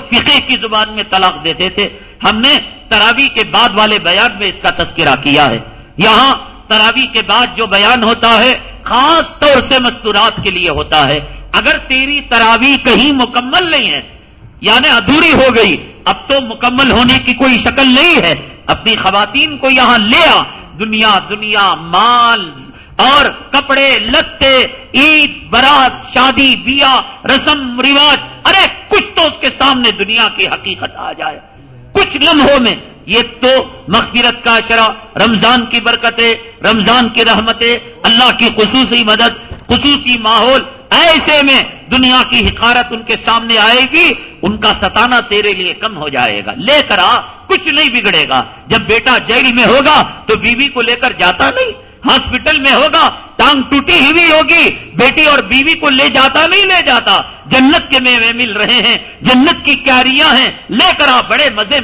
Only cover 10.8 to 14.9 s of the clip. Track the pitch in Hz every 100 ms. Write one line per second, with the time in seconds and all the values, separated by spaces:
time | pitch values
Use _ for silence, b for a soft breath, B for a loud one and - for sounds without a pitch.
10.8 | 147 156 139 147 143 B B 190 233 302
11.8 | - 262 269 285 - 233 226 226 262 269
12.8 | 254 214 277 269 247 247 247 339 349 302
13.8 | 208 143 - - - - - - 180 240
14.8 | 302